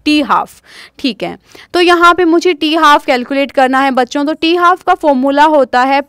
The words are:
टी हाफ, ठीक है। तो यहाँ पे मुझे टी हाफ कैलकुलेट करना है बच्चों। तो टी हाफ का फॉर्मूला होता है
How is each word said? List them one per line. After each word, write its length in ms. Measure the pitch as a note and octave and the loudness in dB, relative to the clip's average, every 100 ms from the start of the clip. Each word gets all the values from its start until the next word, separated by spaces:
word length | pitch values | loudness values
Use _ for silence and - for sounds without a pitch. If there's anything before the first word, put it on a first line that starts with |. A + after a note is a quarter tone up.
टी 160 | D4+ D4+ | -4 -2
हाफ, 400 | A3 F3 - - _ - - - | 0 -2 -4 -14 _ -20 -20 -8
ठीक 240 | C4 G3+ | -8 -6
है। 140 | E3+ - _ - - | -10 -12 _ -20 -6
तो 60 | F4 | 0
यहाँ 320 | F4 E4+ E4+ | 2 4 2
पे 100 | F4 | 2
मुझे 280 | E4+ E4 F#4 | 0 0 0
टी 200 | D4 D#4 | -2 -4
हाफ 300 | D#4+ D4+ D4+ D4+ | 0 2 2 0
कैलकुलेट 440 | B3+ A#3+ C#4 C#4 | -4 -4 -4 -2
करना 280 | - C4 C4 | 0 0 0
है 100 | C#4 | 0
बच्चों। 340 | B3+ B3 C#4+ C#4+ | -2 -4 -4 -6
तो 80 | |
टी 200 | D4+ E4 F4 | -4 -2 0
हाफ 260 | F4 F#4 | 0 0
का 120 | - | -2
फॉर्मूला 500 | F4+ D#4 B3+ C#4 C#4 D#4 | -2 0 0 0 2 2
होता 360 | D4+ C4 B3 | 2 0 0
है 180 | C4 C#4 | 0 -2